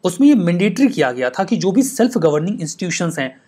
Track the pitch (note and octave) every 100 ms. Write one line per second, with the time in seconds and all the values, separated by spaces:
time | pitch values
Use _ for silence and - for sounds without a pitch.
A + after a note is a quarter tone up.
0 | F3+ F3 C#4+ B3 E3+ F3 G#3 G#3+ C4 E3
1 | C3 B2 B2+ - F#3+ G#3 F3+ G3+ C4+ -
2 | B3+ F#3 D#3+ D3+ E3+ A#3 D#3+ - F3+ -
3 | E3+ D#3+ C3 -